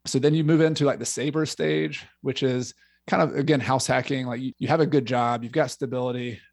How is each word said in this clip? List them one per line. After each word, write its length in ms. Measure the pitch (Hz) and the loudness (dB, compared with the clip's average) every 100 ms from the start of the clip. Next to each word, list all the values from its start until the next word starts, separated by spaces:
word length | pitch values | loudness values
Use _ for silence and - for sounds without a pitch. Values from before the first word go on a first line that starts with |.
| - | -2
So 120 | 139 | 2
then 160 | 143 | 4
you 100 | 156 | 4
move 160 | 151 160 | 4 4
into, 240 | 160 143 | 4 4
like, 140 | 143 120 | 0 0
the 60 | |
saver 420 | 117 - 139 151 156 | -4 -4 -2 -2 -4
stage, 580 | - 156 156 156 147 - _ | -2 -2 -2 -2 -8 -16 _
which 200 | 139 131 | -6 -2
is 320 | 135 127 120 - _ _ - | 0 -2 -4 -12 _ _ -2
kind 160 | - | 2
of, 140 | - - | 2 0
again, 240 | 139 147 | 2 2
house 260 | 107 131 - | 2 0 2
hacking. 400 | 131 123 139 127 | 0 0 -4 -4
Like, 140 | 120 | -6
you, 120 | 131 - | -8 -6
you 100 | 127 | 0
have 120 | 156 | 2
a 60 | 151 | 4
good 180 | 151 | 2
job, 400 | 117 123 120 120 | 2 0 0 -2
you've 80 | 117 | -4
got 180 | 156 139 | -2 -2
stability, 720 | - 135 127 127 123 123 107 - | -2 -6 -4 -4 -4 -8 -10 -16